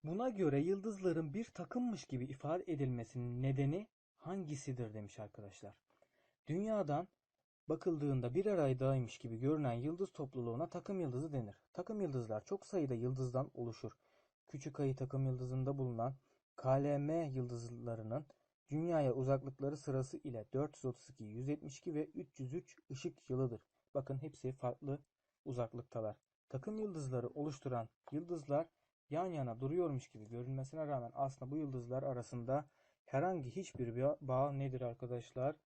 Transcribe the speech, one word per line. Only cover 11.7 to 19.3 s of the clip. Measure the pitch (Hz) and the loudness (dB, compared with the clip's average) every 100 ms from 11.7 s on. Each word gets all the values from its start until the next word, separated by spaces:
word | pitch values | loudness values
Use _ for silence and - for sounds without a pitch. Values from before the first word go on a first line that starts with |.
Takım | - - 214 | -8 -4 0
yıldızlar | 180 131 113 107 | 0 0 0 -4
çok | - 196 - | -2 -4 0
sayıda | 196 143 | 0 2
yıldızdan | 120 123 131 127 127 139 | 2 2 2 2 2 -2
oluşur. | - 117 110 113 - _ _ _ _ _ | -2 -4 -4 -10 -10 _ _ _ _ _
Küçük | 139 143 139 | -8 -8 0
Ayı | 139 131 | 0 0
takım | 131 135 135 | -2 2 2
yıldızında | 127 127 131 131 139 | 2 0 0 0 0
bulunan | 127 117 123 135 _ _ _ - | 0 0 0 -2 _ _ _ -2
K | 131 | 4
L | 135 143 143 | 6 6 2
M | 143 165 156 | 2 2 0
yıldızlarının | 131 123 120 117 117 117 113 110 123 151 - _ _ _ | -2 -2 -4 -6 -6 -4 -4 -2 -4 -4 -18 _ _ _
Dünya'ya | 147 170 160 139 | 0 2 4 4
uzaklıkları | 135 131 | 4 4